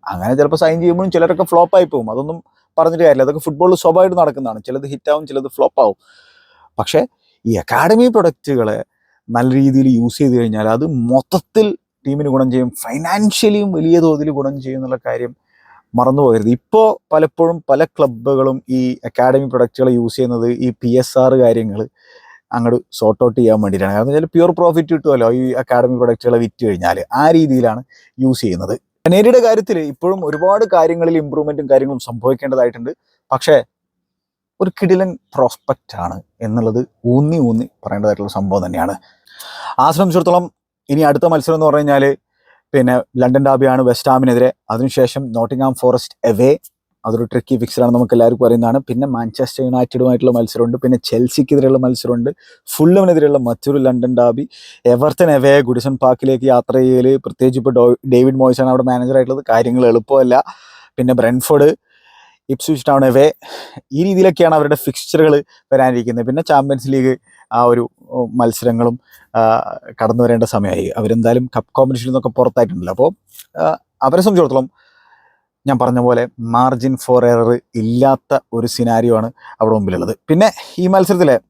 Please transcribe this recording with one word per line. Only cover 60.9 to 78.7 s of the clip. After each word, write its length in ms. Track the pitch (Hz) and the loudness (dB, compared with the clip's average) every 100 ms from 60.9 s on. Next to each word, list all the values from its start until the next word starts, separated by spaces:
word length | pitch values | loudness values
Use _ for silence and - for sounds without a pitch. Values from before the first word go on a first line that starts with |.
| - | -6
പിന്നെ 180 | 127 127 | -2 0
ബ്രെൻഫോർഡ്, 480 | 117 127 - 151 143 170 _ _ _ _ _ _ _ | 0 0 0 4 4 2 _ _ _ _ _ _ _
ഇപ്സ്വിച്ച് 320 | 135 - 151 135 | -8 -4 -4 0
ടൗൺ 140 | 139 135 | 2 2
away, 180 | 127 147 - - - - - _ 139 | 4 2 0 -18 -20 -20 -20 _ -4
ഈ 40 | 180 | -2
രീതിയിലൊക്കെയാണ് 480 | 185 190 165 170 156 | 2 2 2 2 2
അവരുടെ 200 | 147 143 - | 0 -2 -4
ഫിക്സ്ചറുകൾ 480 | - - 156 156 147 143 _ _ | -8 -4 2 4 2 -2 _ _
വരാനിരിക്കുന്നത്. 560 | 135 131 123 117 120 117 | 0 2 0 -4 -4 -4
പിന്നെ 140 | 135 165 | -6 0
ചാമ്പ്യൻസ് 380 | 147 139 139 131 | 0 0 -4 -2
ലീഗ് 220 | 135 131 127 _ _ _ 117 | 0 0 -2 _ _ _ 0
ആ 20 | 120 | 2
ഒരു, 120 | 120 117 _ _ 127 | 2 -2 _ _ -8
ഉം, 140 | 120 123 | -6 0
മത്സരങ്ങളും, 560 | 120 113 120 117 120 123 _ _ _ 117 | -2 0 -2 0 -2 -2 _ _ _ -2
ആ, 20 | 110 113 - - - - | 0 0 -4 -12 -18 -6
കടന്നു 220 | 110 113 | -4 0
വരേണ്ട 220 | 120 117 113 | 0 2 0
സമയമായി. 320 | 117 101 90 92 - | -2 -4 -4 -6 -4
അവരെന്തായാലും 460 | 107 113 117 120 127 120 | -4 0 0 0 -2 -6
കപ്പ് 140 | - - | -6 -2
കോമ്പറ്റീഷനിൽ 340 | 135 131 120 | 0 0 -4
നിന്നൊക്കെ 200 | 131 123 123 | -4 -4 0
പുറത്തായിട്ടുണ്ടല്ലോ. 560 | 123 120 113 90 87 82 | 0 2 -2 -2 -8 -2
അപ്പോൾ, 140 | 143 196 _ - - - | -2 -2 _ -20 -20 -4
ആ, 40 | 160 160 _ _ 135 | -4 -4 _ _ 0
അവരെ 140 | 170 185 | 2 2
സംബന്ധിച്ചിടത്തോളം 420 | 190 151 131 131 _ _ _ _ _ _ _ _ _ - | 2 2 0 -4 _ _ _ _ _ _ _ _ _ -4
ഞാൻ 100 | 127 | 0
പറഞ്ഞ 180 | 127 123 123 | 0 0 2
പോലെ 160 | 120 120 _ 113 120 | 0 -2 _ -4 0
margin 380 | 127 127 131 131 | 0 0 -4 -6
for 160 | - 127 120 | 0 2 4
error 220 | 120 117 120 _ 117 | 2 2 -2 _ -6
ഇല്ലാത്ത 580 | 110 120 135 135 _ 139 _ 117 | -4 0 2 0 _ -6 _ -6
ഒരു 120 | 117 | -6